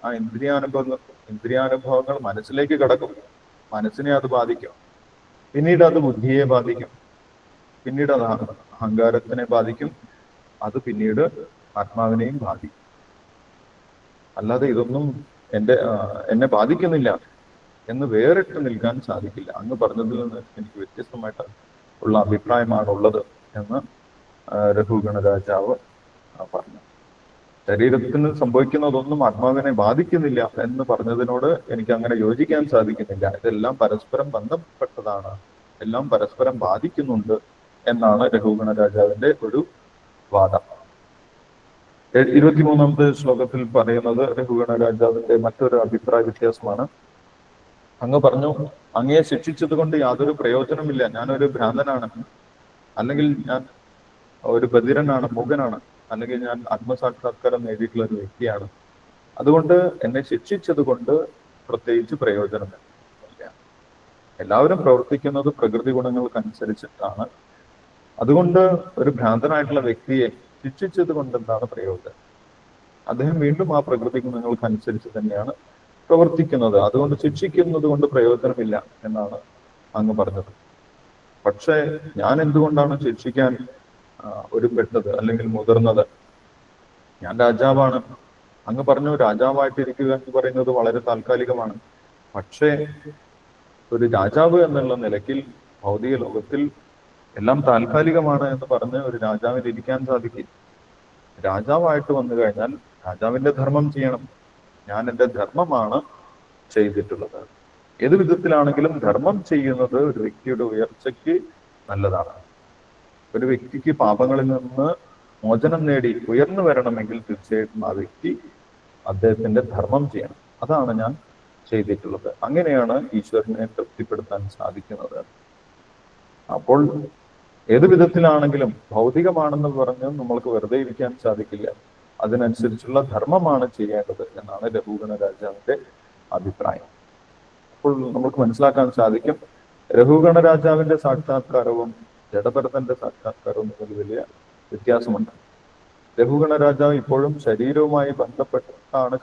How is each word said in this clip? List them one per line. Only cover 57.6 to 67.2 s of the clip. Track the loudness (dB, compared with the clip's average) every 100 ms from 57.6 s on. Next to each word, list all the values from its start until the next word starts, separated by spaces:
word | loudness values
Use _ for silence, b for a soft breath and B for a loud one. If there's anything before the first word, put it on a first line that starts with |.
നേടിയിട്ടുള്ള | -4 -6 -4 -4
ഒരു | -4
വ്യക്തിയാണ്. | -4 -8 -6 -4 -4 -10 -16 _ _ _ _ _ -2
അതുകൊണ്ട് | 4 4 6 4 4 -2
എന്നെ | -4 -4
ശിക്ഷിച്ചത് | -4 -6 -4 -6 -2 -2
കൊണ്ട് | 0 -2 0 0 -2 -10 _ _ -10
പ്രത്യേകിച്ച് | -8 -2 -2 -2
പ്രയോജനമില്ല." | -2 -2 0 -2 -6 -10 -14 _ _ _ _ -20 -20 -20 -20 _ _ _ _ _ _ _ -16
എല്ലാവരും | 0 4 4 4
പ്രവർത്തിക്കുന്നത് | 4 4 2 -4 -2 -2 -2
പ്രകൃതി | 0 0 0 -2
ഗുണങ്ങൾക്കനുസരിച്ചിട്ടാണ്. | -2 -2 -4 -4 -6 -8 -8 -8 -8 -12 -10 -10 -8